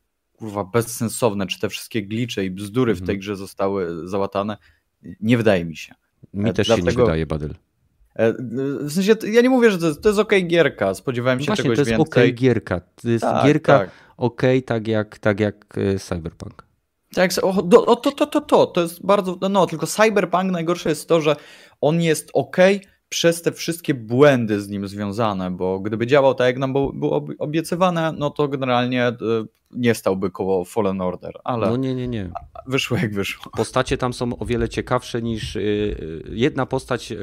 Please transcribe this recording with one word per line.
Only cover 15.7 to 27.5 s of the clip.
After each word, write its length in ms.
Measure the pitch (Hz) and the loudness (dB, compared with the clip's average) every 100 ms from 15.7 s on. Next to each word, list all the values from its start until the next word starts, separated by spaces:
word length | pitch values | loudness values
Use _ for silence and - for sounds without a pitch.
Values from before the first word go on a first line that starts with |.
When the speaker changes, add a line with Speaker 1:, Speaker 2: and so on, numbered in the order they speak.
| 110 | -4
Speaker 2:
e, 200 | 101 98 | -2 -2
Cyberpunk. 680 | - 90 80 - - - - _ _ _ _ | -4 -8 -8 -12 -16 -16 -20 _ _ _ _
Speaker 1:
Tak, 160 | - 185 - | 0 2 2
o, 200 | 185 190 | 0 0
do, 240 | 175 220 - | 6 6 8
o, 100 | 233 | 4
to, 160 | 285 | 2
to, 140 | 285 302 | -2 -2
to, 140 | 302 | -2
to, 260 | 302 233 127 | 2 4 4
to 160 | 180 | 2
jest 240 | 170 - 180 | -2 -4 2
bardzo, 320 | 202 185 180 190 | 2 2 -4 -2
no, 160 | 202 170 | 2 2
tylko 200 | 151 160 | 0 -6
Cyberpunk 640 | - 220 208 175 175 190 | 2 4 4 2 0 0
najgorsze 360 | 180 165 175 190 | -2 -2 -2 -2
jest 200 | 151 - | -4 2
to, 120 | 165 | 2
że 160 | 151 147 - - - - | 2 -2 -4 -20 -20 -2
on 200 | 139 170 | 0 2
jest 280 | 165 151 - | 2 0 -2
okej 460 | - 131 - 185 202 - _ _ | -2 -2 4 4 4 -4 _ _
przez 340 | - 170 170 | 0 2 2
te 100 | 156 | -4
wszystkie 420 | 151 - 170 - | -4 -8 -8 -4
błędy 640 | 135 110 123 147 131 110 104 | -4 -2 6 6 6 2 -2
z 80 | 101 | -2
nim 200 | 101 98 | -6 -6
związane, 640 | 101 101 98 110 95 92 | -6 -6 -2 -2 -2 -4
bo 300 | 92 92 95 | -4 -4 -4
gdyby 260 | 101 107 120 | -4 -4 4
działał 280 | 143 135 | 4 4
tak, 120 | 127 127 | 4 0
jak 120 | 127 | 0
nam 140 | 135 | -2
było, 200 | 131 139 | -2 -2
było 240 | - 147 147 | -2 -2 -4
ob-, 180 | 147 - | -6 -8
obiecywane, 760 | 151 | -6